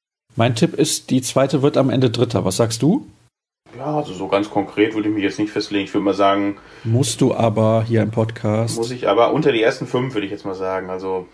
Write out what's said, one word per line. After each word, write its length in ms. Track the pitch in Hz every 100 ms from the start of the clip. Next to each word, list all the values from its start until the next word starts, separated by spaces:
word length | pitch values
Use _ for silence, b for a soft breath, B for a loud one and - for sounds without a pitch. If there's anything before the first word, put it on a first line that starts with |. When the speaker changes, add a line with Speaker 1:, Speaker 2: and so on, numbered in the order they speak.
| _ _ _
Speaker 1:
Mein 220 | - 120 113
Tipp 160 | 165
ist, 380 | - - - -
die 100 | 127
zweite 400 | 127 135 135 139
wird 160 | 143 -
am 140 | 135
Ende 180 | 120 127
Dritter. 380 | 113 120 95 90
Was 100 | 107
sagst 240 | 117 -
du? 260 | 143 277 - - _ _ _ _ _ 117
Speaker 2:
Ja, 200 | 151 151
also 180 | -
so 140 | 92 95
ganz 200 | 101 104
konkret 460 | 104 98 - 110
würde 160 | 107 107
ich 40 |
mich 100 | 107
jetzt 140 | 98 -
nicht 140 | 107
festlegen. 320 | 107 - 101
Ich 80 | 92
würde 120 | 101
mal 100 | 98
sagen 420 | 95 98 101 101 101 B B
Speaker 1:
Musst 360 | 117 117 - -
du 140 | 131
aber 500 | - 113 107 110 113 110
hier 140 | 113
im 100 | 107
Podcast. 680 | 113 110 - 107 107 113 110
Speaker 2:
Muss 120 | 117
ich 160 | 127 -
aber 280 | 107 117
unter 180 | 139 147
die 100 | 113
ersten 240 | 110 - -
fünf, 280 | 127 131
würde 100 | 107
ich 80 | 98
jetzt 140 | 101 101
mal 80 |
sagen. 340 | 95 92 95 92
Also, 380 | 92 95 92 90